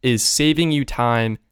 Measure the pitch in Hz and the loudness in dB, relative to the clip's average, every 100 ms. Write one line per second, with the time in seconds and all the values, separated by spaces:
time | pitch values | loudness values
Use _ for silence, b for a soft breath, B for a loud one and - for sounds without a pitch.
0 | 127 113 - - 151 156 165 147 131 - | -2 0 0 2 2 2 0 -2 -4 -2
1 | 120 117 113 110 _ | 0 0 -2 -6 _